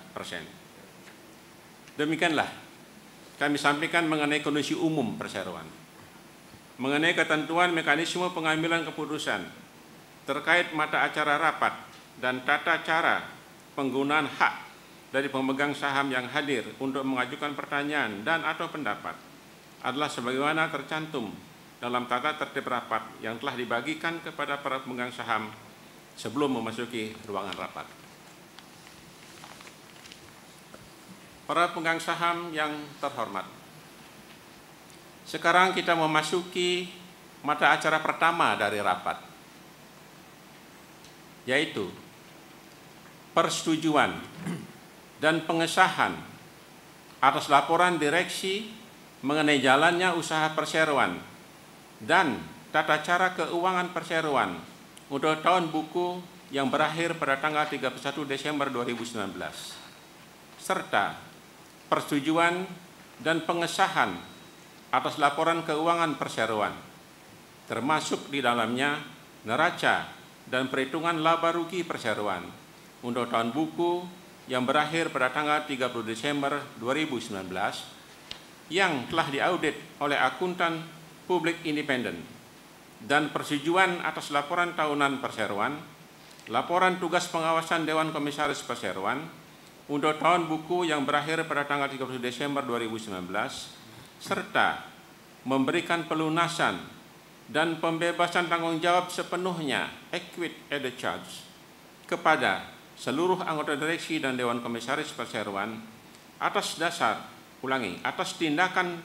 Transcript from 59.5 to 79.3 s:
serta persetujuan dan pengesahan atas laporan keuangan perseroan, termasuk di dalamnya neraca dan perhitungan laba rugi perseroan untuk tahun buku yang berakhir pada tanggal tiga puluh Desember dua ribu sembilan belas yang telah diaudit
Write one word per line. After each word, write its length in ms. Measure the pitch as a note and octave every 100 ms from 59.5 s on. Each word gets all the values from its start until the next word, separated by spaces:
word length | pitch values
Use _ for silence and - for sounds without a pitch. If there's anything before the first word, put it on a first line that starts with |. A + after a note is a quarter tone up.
| - - - - - - - - - - -
serta 560 | - F#3 - A2 F2+ D#2+ - - - - - - -
persetujuan 800 | D3+ - D3 C#3 D#3+ E3+ F3+ F#3+ - - - - -
dan 240 | C#3 E3 D#3+
pengesahan 640 | E3+ E3 - F#3+ D#3+ A#2 F2 - - - - - - -
atas 240 | B2+ D3 C3
laporan 420 | C#3+ C#3+ D#3+ E3
keuangan 560 | D#3+ D3+ D#3+ E3+ E3 C#3
perseroan, 560 | B2+ - A2+ A2 F#2+ - - - - - - - - - -
termasuk 560 | A2 B2+ D#3 - G3+ -
di 160 | C#3
dalamnya 560 | B2 A#2+ A2 B2 C#3+ D3+ D3+ - - - G#2+
neraca 640 | B2+ E3 - C3+ F#2 D#2 - - - -
dan 180 | C3 C3
perhitungan 540 | C3+ C3+ D#3 E3 E3
laba 320 | D#3+ E3 E3 E3+
rugi 320 | E3 F#3 E3
perseroan 720 | - A#2 G#2+ G#2 F2+ F2 - - - - -
untuk 280 | B2 A#2+ A#2+
tahun 200 | A#2+ A#2
buku 560 | C3 D#3 D#3+ F3 F3 F3+ - - - -
yang 160 | B2+ B2
berakhir 440 | D3 D3 E3 D#3
pada 200 | C#3 B2+
tanggal 320 | D3 D3+ D3+ D3+
tiga 240 | C3 B2+
puluh 160 | A#2+ A2
Desember 560 | A2 C#3+ C#3+ C#3 C#3+ C3 A2
dua 160 | A#2
ribu 240 | C#3+ D#3 A#2+
sembilan 300 | - G2 F#2
belas 360 | F2+ A2 C#3 - - - - - - - - -
yang 400 | E3 F#3+ C#3+ A2+
telah 180 | A#2+
diaudit 720 | D3